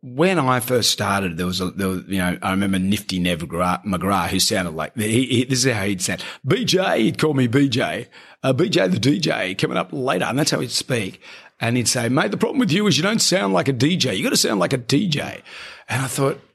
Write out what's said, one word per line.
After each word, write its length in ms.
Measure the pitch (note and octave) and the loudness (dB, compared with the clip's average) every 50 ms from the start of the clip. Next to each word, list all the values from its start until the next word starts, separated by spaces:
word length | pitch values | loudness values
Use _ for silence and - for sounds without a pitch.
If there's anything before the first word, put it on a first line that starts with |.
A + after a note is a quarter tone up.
when 380 | - C3 B2 C3 D#3+ F#3+ F#3+ E3+ | -16 -12 -2 0 2 2 2 2
I 200 | C#3 B2+ B2+ B2 | 2 2 2 0
first 300 | A#2+ - B2+ A#2+ G2+ - | 0 0 0 2 2 2
started, 480 | - - G#2+ G2+ G2 G2+ G2 F#2 E2 D#2+ | 0 0 0 0 0 0 0 -2 -2 -2
there 80 | F2+ | -2
was 160 | F2+ F2+ F2+ | -2 -2 -2
a, 80 | F#2 F2+ | -4 -4
there 160 | - - G2 F#2+ | -4 -2 -2 -2
was, 120 | F#2+ F#2 - - | -2 -4 -6 -4
you 100 | F#2+ G2 | -2 -2
know, 180 | F2+ F2+ F2 - | 0 0 -2 -2
I 80 | - G2 | -2 -2
remember 280 | F#2+ G2 G2 G2 G2 F#2+ | 0 0 0 0 0 0
Nifty 400 | F#2 F#2+ G2+ G#2 - - F#2 F2+ | 2 0 0 -2 -2 -4 -4 0
Nev 220 | F2 F2+ F2 D#2+ | 0 0 0 -2
McGrath, 440 | F2 D2+ E2 E2+ F2+ F2+ F2+ F2+ - | -4 -6 -2 -2 0 0 0 -2 -2
McGrath, 440 | G#2 F#2+ F2 F#2 F#2+ G2+ F#2+ E2+ D#2+ | -4 -4 -2 0 0 0 0 0 0
who 100 | D#2 F#2 | 0 0
sounded 340 | - - A2 G2 F2+ F2 D#2 | 0 0 0 -2 -2 -2 -4
like, 220 | D#2+ D#2 - _ A2+ | -6 -8 -6 _ -4
he, 280 | G#2+ G#2+ A2+ A#2+ C3 B2 | -2 0 2 0 2 2
he, 160 | B2+ A#2 C3 | 0 0 0
this 200 | B2 C3+ B2 B2 | 0 0 0 2
is 60 | C3+ | 0
how 120 | A#2+ G#2 G2 | 0 0 -2
he'd 180 | G2+ G2+ F2+ | -2 -2 -2
sound. 220 | - - F#2 F2 - - - - _ C3 | -4 -4 -4 -6 -8 -12 -14 -10 _ 0
"B 180 | D#3+ B3 A#3+ | 0 0 2
J," 380 | D#3+ - F#3 F#3 G3 F3 A#3 A3+ | 0 2 2 2 2 2 2 2
he'd 160 | F#3+ - - | 0 2 2
call 160 | - D#3 D3+ | 0 2 2
me 100 | C3+ B2+ | 2 2
B 240 | A#2+ A2+ C#3 C#3+ C#3 | 2 4 4 4 4
J, 380 | A2 A#2 A2+ D#2+ D#2 G2 A#2+ - - - - - - _ | 2 0 -2 -2 -4 -6 -8 -12 -18 -20 -20 -20 -20 _
uh, 100 | - C3+ C3+ | 0 0 2
"B 140 | B2 - - | 2 2 2
J 180 | - E3+ F#3+ - | 2 2 2 2
the 100 | F3+ A2+ | 2 2
D 220 | G2 C3 D3+ G3+ | 2 2 2 2
J 340 | D#3+ - - - F#2+ F#2 F#2+ | 0 -2 -2 -2 -2 -4 -2
coming 240 | - - D3+ B2 F#2 | -2 -2 -2 0 -2
up 120 | F2 - | -4 -4
later." 340 | - D3 B2+ B2+ D#3 F3+ - | -4 -4 -2 -2 0 0 -2
And 140 | - A2+ C3+ | -2 0 0
that's 100 | D3+ C#3+ | 0 0
how 100 | D#3 - | 0 -2
he'd 120 | - A#2+ | -4 -4
speak. 500 | - - - - C#3 A#2 F#2+ F#2 F#2+ - - - - - - - _ _ | -4 -6 -4 -2 -2 -2 -2 -6 -10 -14 -20 -20 -20 -20 -20 -20 _ _
And 180 | - A2+ A#2+ B2 | -2 0 0 0
he'd 100 | A#2 - | 0 0
say, 220 | - C3 A#2 A#2 | 0 0 0 0
"Mate, 220 | B2+ D3 F#3 A3 | 2 2 0 0
the 60 | G3+ - | 0 0
problem 200 | - - - C#4+ | 0 0 2 2
with 140 | B3+ F#3 | 2 2
you 160 | C#3 G3+ G#3 G#3 | 2 2 4 4
is 100 | D3+ B2 | 4 4
you 60 | D#3 | 2
don't 180 | G3 A3+ A3+ | 0 0 2
sound 320 | - - E3+ F#3+ G3+ G3 F#3+ | 2 2 2 2 2 2 2
like 140 | F3+ D#3 - | 2 2 2
a 60 | C#3 | 2
D 220 | A#2 A#2+ D3+ F#3 | 2 2 2 2
J. 200 | F3+ - B2+ G2 | 2 0 0 0
You 80 | F#2+ - | 0 -2
gotta 140 | B3+ - - | 0 2 2
sound 220 | - A#3+ A3+ G2 | 2 2 2 0
like 140 | F2 - C3+ | 2 0 0
a 40 | C3 | -2
D 300 | A#2+ - C3 C#3+ G#3+ F#3 | 0 0 2 2 2 0
J." 340 | D3+ - E2 C#2 - G1+ - - - - - - - - - - | -2 -2 -4 -6 -10 -12 -16 -18 -20 -18 -18 -18 -18 -20 -12 -6
And 140 | G#2+ B2 | -4 -4
I 60 | C3+ B2+ | -4 -4
thought 320 | - - C#3 C3+ - - - _ _ | -2 0 0 0 0 -4 -12 _ _